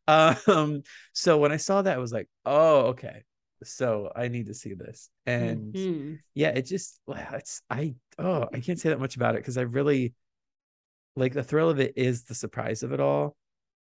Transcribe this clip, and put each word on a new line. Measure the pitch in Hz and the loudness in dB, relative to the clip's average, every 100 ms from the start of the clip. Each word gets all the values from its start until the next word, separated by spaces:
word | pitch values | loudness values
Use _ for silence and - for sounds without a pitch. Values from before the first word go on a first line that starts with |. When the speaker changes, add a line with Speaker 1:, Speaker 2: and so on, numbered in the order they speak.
| - | 4
Speaker 1:
um, | 156 160 - - 170 151 147 - - - | 6 6 4 4 4 2 -2 -8 -20 -14
so | - 180 151 | -2 4 4
when | 147 | 4
I | 156 | 2
saw | - 196 | 0 0
that, | 190 131 | 0 -2
I | |
was | 123 | -4
like, | 113 - _ - | -6 -8 _ 0
"Oh, | 143 160 147 120 | 4 8 6 4
okay. | 123 - 110 - _ _ _ | 0 -10 -16 -20 _ _ _
So | - - 127 107 101 - | -16 -4 -2 0 -4 -6
I | 123 | -4
need | 120 101 | -4 -6
to | |
see | 107 - 98 | -10 -12 -12
this." | - - - _ - | -14 -18 -20 _ -4
And | 120 117 113 107 190 | -2 0 -4 -6 -6
Speaker 2:
Mm-hmm. | 190 160 143 156 _ 135 | -4 -4 -8 -12 _ -2
Speaker 1:
yeah, | 151 | 0
it | 123 127 | 0 -4
just, | 175 - - - | -6 -8 -16 -14
it's, | 117 98 113 - - - | -12 -10 -10 -10 -14 -8
I, | 117 156 123 _ - | -6 -6 -8 _ -6
oh, | 175 165 120 | -2 -2 -4
I | 120 | -6
can't | 120 175 | -6 -4
say | 160 | -2
that | 135 | -2
much | 131 127 | -4 -2
about | 117 113 | 0 0
it | |
'cause | - 123 | -4 -4
I | |
really, | 123 127 143 139 123 - _ _ _ _ _ _ _ _ _ - | -2 0 2 2 0 -6 _ _ _ _ _ _ _ _ _ -2
like, | 131 | -2
the | 135 | -2
thrill | 123 147 165 | -2 2 2
of | 143 | 2
it | 131 - | 0 0
is | 127 120 | 0 -2
the | - 120 | -6 -10
surprise | 113 - 113 113 | -8 -6 -6 -4
of | 127 | -4
it | 135 | -2
all. | 139 143 147 - _ _ _ _ | 0 0 -2 -6 _ _ _ _